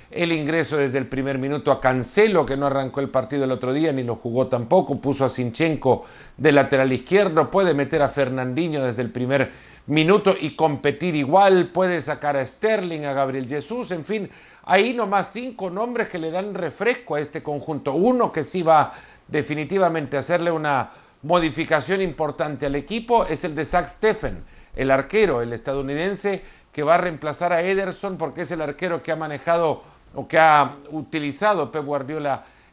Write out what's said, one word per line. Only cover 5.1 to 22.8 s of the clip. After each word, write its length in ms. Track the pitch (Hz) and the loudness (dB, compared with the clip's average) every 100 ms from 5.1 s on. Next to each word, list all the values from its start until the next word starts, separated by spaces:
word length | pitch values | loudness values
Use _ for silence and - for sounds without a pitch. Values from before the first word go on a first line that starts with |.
| 135 131 | 2 0
a 40 | |
Zinchenko 760 | - 123 - 160 139 131 117 - - - - | 0 -4 0 0 2 2 2 0 -20 -20 0
de 140 | 143 | 4
lateral 420 | 143 131 135 135 | 6 4 4 2
izquierdo, 560 | 123 - 196 196 160 147 | 0 2 2 4 2 2
puede 240 | 190 185 | 2 2
meter 300 | 143 135 156 | 2 0 2
a 60 | 135 | 0
Fernandinho 760 | 143 127 131 127 127 170 147 | 0 -2 -2 -4 -2 -2 -2
desde 180 | 131 113 | -2 -2
el 100 | 120 | -4
primer 400 | 120 123 139 131 - - - - | -4 0 0 0 -6 -20 -14 -2
minuto 480 | 151 160 208 190 - | 2 6 4 4 2
y 120 | 156 | -2
competir 640 | - 160 135 143 143 180 151 | 0 0 2 -2 -2 -2 -2
igual, 540 | 135 185 196 185 175 | 2 6 6 6 2
puede 280 | 180 185 170 | 0 0 0
sacar 340 | 139 139 147 139 | -4 -4 -2 -2
a 80 | 127 | -4
Sterling, 600 | - 214 214 180 156 143 | -2 0 0 -2 -6 -4
a 80 | |
Gabriel 340 | 135 135 135 127 | -2 -2 -2 -6
Jesús, 420 | 147 143 240 170 | -6 -6 -8 -6
en 160 | 175 147 | -8 -4
fin, 240 | 214 185 - - - | -6 -6 -14 -20 -12
ahí 300 | - 190 226 | 0 2 2
nomás 380 | 240 202 196 190 | 0 0 0 -2
cinco 400 | 220 254 - 190 | -8 -10 -8 -8
nombres 360 | 185 240 240 202 | -4 -4 -4 -4
que 120 | 180 | -4
le 100 | 160 | -6
dan 240 | 180 208 | -6 -6
refresco 600 | 190 165 - 220 254 - 151 | -6 -8 -4 -2 -2 -4 -6
a 40 | |
este 220 | 147 160 | -4 -8
conjunto. 520 | 151 147 - 143 139 | -6 -8 -6 -6 -2
Uno 380 | 147 220 254 208 | 2 2 4 0
que 120 | 165 | -2
sí 180 | 135 185 | -4 0
va 320 | 160 156 131 - - - - | 4 6 4 -2 -20 -20 -6
definitivamente 880 | 147 143 151 147 196 175 160 131 139 | -4 -2 -4 -2 2 2 0 -2 -4
a 20 | |
hacerle 320 | 127 175 175 | 0 0 0
una 400 | 160 151 135 110 - - _ | 0 0 0 -2 -10 -20 _
modificación 760 | 143 175 160 143 156 156 147 190 | 0 2 2 -2 0 0 0 -2
importante 680 | 185 135 151 147 151 139 143 | -2 -2 -4 -2 -6 -4 -4
al 80 | |
equipo 500 | 143 | -4